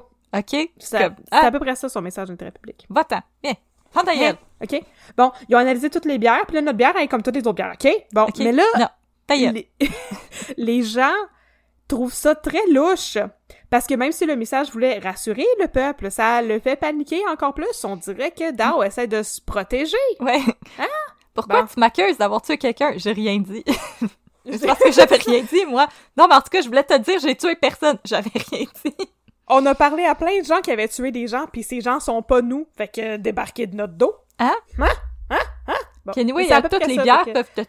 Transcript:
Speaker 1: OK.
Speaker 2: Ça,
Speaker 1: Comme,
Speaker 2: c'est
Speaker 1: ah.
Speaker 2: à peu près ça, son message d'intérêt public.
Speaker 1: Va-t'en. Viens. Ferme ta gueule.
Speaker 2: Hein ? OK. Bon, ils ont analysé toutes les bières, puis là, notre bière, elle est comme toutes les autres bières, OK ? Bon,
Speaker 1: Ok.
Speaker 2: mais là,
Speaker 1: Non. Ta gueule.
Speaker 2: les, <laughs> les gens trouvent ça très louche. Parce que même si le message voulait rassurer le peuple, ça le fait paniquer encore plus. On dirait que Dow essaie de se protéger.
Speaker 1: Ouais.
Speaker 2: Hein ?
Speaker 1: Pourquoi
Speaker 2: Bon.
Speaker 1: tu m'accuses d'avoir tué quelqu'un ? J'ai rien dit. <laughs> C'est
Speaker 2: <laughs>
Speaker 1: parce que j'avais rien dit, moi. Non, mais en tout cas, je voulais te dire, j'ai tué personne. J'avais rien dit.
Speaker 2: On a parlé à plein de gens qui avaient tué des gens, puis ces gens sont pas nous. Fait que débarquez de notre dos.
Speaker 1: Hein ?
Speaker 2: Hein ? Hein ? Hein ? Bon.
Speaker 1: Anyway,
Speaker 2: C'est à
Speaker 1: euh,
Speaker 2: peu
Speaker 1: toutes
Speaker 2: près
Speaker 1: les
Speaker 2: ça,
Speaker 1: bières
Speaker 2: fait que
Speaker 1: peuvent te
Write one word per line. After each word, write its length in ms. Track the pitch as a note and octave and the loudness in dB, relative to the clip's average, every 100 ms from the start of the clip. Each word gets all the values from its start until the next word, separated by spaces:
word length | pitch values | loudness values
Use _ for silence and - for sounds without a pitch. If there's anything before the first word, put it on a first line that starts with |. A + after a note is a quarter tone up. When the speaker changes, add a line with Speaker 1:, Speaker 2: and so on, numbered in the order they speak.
| - _ _ G3+ | 0 _ _ -8
Speaker 1:
OK. 340 | - C#4+ E4 _ | -4 -4 -6 _
Speaker 2:
Ça, 240 | - G#3+ | -4 0
Speaker 1:
Comme, 120 | - - | 0 -2
Speaker 2:
c'est 80 | - | 0
Speaker 1:
ah. 140 | C4 B3+ | 4 4
Speaker 2:
à 60 | |
peu 80 | C4+ | 2
près 160 | C4 B3+ | -2 -4
ça, 120 | C4 | -6
son 120 | G#3 | -8
message 260 | F3 G3 F#3+ | -8 -10 -12
d'intérêt 240 | F3 F3+ | -12 -16
public. 340 | - A3 - - | -16 -20 -20 -4
Speaker 1:
Va-t'en. 300 | A3 D#4 G#3+ - _ | -2 0 -4 -8 _
Viens. 100 | C#4 A3 _ _ _ | -6 -6 _ _ _
Ferme 140 | E4+ F#4 | -2 0
ta 100 | D4+ | 2
gueule. 220 | D4+ D#3+ _ - | 0 -2 _ -16
Speaker 2:
Hein ? 40 | - | -8
OK. 100 | C#4+ - _ - - | -6 -8 _ -6 2
Bon, 140 | B3+ - - | 2 2 2
ils 80 | A#3 | 4
ont 40 | |
analysé 300 | B3+ B3 D4 | 4 0 -2
toutes 160 | - D#4 | -2 -2
les 120 | C4+ | 2
bières, 280 | A3+ C4 G#4 | 2 2 0
puis 80 | D#4 | -2
là, 60 | |
notre 160 | D4 G#3+ | 0 2
bière, 160 | C4 F4+ | 2 2
elle 60 | |
est 40 | - | 0
comme 160 | B3 | -2
toutes 120 | B3 C4+ | -2 -4
les 60 | A3+ | -2
autres 60 | |
bières, 200 | F#3+ F#2+ | -4 -6
OK ? 180 | - C4+ G#4+ - | 0 2 2 0
Bon, 120 | G#3+ | 2
Speaker 1:
Ok. 140 | - - | 2 2
Speaker 2:
mais 120 | A3+ | 0
là, 120 | C4 G#4+ E4 | 4 4 4
Speaker 1:
Non. 100 | A#3 - _ _ - | 0 -2 _ _ -2
Ta 100 | C#4 | 2
gueule. 160 | B3 | 2
Speaker 2:
les, 160 | A3+ - - | -2 -10 -4
<laughs> 800 | C#4+ - - G3 - - - B3+ | -4 -4 -12 -16 -16 -16 -12 -6
les 260 | A3+ A#3+ | -2 0
gens 300 | A3 A#3 C#4 G4 G4 _ _ _ _ _ - | 0 0 0 0 -4 _ _ _ _ _ -6
trouvent 260 | A#3+ B3 | -4 -4
ça 220 | - D4+ D#4 | 0 0 0
très 300 | D4+ D#4+ G4+ | -2 0 2
louche. 460 | C4+ E4 F#4 - G#3+ G3+ - _ - _ | 4 4 0 -2 -6 -6 -10 _ -20 _
Parce 140 | B3 - | -2 0
que 60 | B3+ | -2
même 160 | C4+ | -2
si 140 | - D#4+ | -2 -2
le 100 | C4 | -2
message 360 | A3+ C4+ C#4+ | -4 -4 -4
voulait 280 | A3+ B3+ G#3 | -2 -2 -2
rassurer 460 | F#3+ F#3 A3 G#3+ A4 A4+ | -6 -8 -6 -2 0 0
le 80 | E4+ | 0
peuple, 420 | C4 C4+ C#4 G3 | 0 -2 -4 -8
ça 300 | - A3+ A#3+ | -2 0 2
le 180 | A#3 G#3+ | 0 -2
fait 160 | C4 C#4 | -2 -2
paniquer 460 | D4+ D4+ C#4+ E4 G4+ | -2 -4 -4 -4 -4
encore 260 | D#4+ C#4+ C#4+ | -2 -4 -4
plus. 280 | G4 - | -6 -6
On 120 | G#3 F#3+ | -8 -8
dirait 360 | G3+ G3 D4+ | -10 -8 -8
que 200 | - E4 | -4 -6
Dow 300 | A3+ A#3 D#4+ | -2 0 0
essaie 240 | G3 B3 A#3+ | 0 -2 -4
de 140 | A3 | -4
se 180 | G#3+ - | -4 -8
protéger. 540 | - G#3 F#3+ B3 D4+ A#4 C#5 - | -8 -6 -4 -4 -2 0 0 0
Speaker 1:
Ouais. 220 | C4 C4+ B3 - - - | 0 0 0 -4 -8 -8
Speaker 2:
Hein ? 60 | D#4+ D5+ D5+ - _ - | -6 -6 -10 -16 _ -8
Speaker 1:
Pourquoi 260 | - A#4 | 0 2
Speaker 2:
Bon. 40 | A4 | 2
Speaker 1:
tu 80 | - | -2
m'accuses 380 | A#3 - G4 C#4 | -2 0 -2 0
d'avoir 240 | G3+ G#3+ | -2 -2
tué 160 | - D4 | -4 -4
quelqu'un ? 360 | B3 - C#4+ F3 | -4 -2 -4 -2
J'ai 160 | G3+ | -4
rien 280 | G3+ G#3+ G3+ | -4 -2 -2
dit. 240 | F#3+ A3 - - - - A3 | -4 -6 -4 -4 -6 -8 -10
<laughs> 400 | - _ _ A#3+ | -10 _ _ -12
C'est 140 | A3 C4 | -2 0
Speaker 2:
<laughs> 0 | |
Speaker 1:
parce 120 | - | 4
que 120 | E4+ | 6
j'avais 260 | C4 B3+ C4 | 8 6 6
rien 260 | A3 A#3+ | 4 0
dit, 220 | A3+ F4 E4 | 2 0 2
moi. 200 | B3 D4 - _ - | 2 2 -2 _ 4
Non, 100 | F4 | 6
mais 80 | C#4 | 6
en 60 | |
tout 80 | - | 4
cas, 100 | F#4 | -2
je 60 | A#3+ | 0
voulais 160 | C4 | 2
te 140 | C#4+ C#4 | 4 2
dire, 220 | A3 F#4 | 2 0
j'ai 160 | C#4 - | 0 0
tué 200 | F4+ E4 | -2 0
personne. 420 | C4 - D4+ A3+ - | -2 0 0 0 -2
J'avais 260 | G3+ G3+ A#3 - | -4 -4 -6 -6
rien 140 | - - - D4 | -8 -8 -8 -8
dit. 100 | - F#4+ _ _ _ - | -8 -12 _ _ _ 2
Speaker 2:
On 160 | C4+ C#4 | 4 4
a 80 | C4+ | 4
parlé 300 | D4 D#4 E4+ | 2 4 0
à 100 | C#4 | 0
plein 240 | E4 G4 | 0 -2
de 60 | C#4+ | 0
gens 160 | F4 | 0
qui 100 | F4 | 0
avaient 160 | A3 A3 | -2 -4
tué 240 | - B3+ | -4 -6
des 160 | A#3+ A#3 | -6 -6
gens, 180 | B3 D#4 | -6 -6
puis 100 | A#3 | -10
ces 180 | - B3 | -10 -6
gens 180 | A#3+ C#4+ | -2 -2
sont 220 | - A3+ | -2 -4
pas 180 | - B3+ | 2 2
nous. 260 | A#3+ C#4 D#4 - | 2 -4 -8 -8
Fait 120 | G#3 | -8
que 300 | A3+ A3 G#3+ | -8 -8 -4
débarquez 500 | G#3+ G3+ G#3+ - G#3 | -4 -4 -6 -6 -8
de 80 | G#3 | -6
notre 180 | G#3 | -8
dos. 200 | E3 C#4+ - _ - | 0 0 0 _ -2
Speaker 1:
Hein ? 140 | B3 G#4+ - - | 0 0 -6 -2
Speaker 2:
Hein ? 80 | D4+ - - - - | 0 0 -6 -14 -6
Hein ? 60 | D4+ A4+ - - | -4 -4 -8 -8
Hein ? 60 | G#4+ - _ F#3+ | -8 -8 _ -8
Bon. 80 | B3+ | -2
Speaker 1:
Anyway, 280 | A#3+ D4+ F4+ | -2 0 4
Speaker 2:
C'est 80 | |
à 40 | C#4+ | 4
Speaker 1:
euh, 40 | |
Speaker 2:
peu 80 | E4 | 4
Speaker 1:
toutes 100 | F#4+ | 0
Speaker 2:
près 60 | D4+ | 0
Speaker 1:
les 60 | B3 | 2
Speaker 2:
ça, 60 | |
Speaker 1:
bières 200 | A#3+ C#4+ | 4 4
Speaker 2:
fait 100 | C#4+ | 4
que 40 | A#3+ | -2
Speaker 1:
peuvent 140 | A#3 | -4
te 60 | - | -6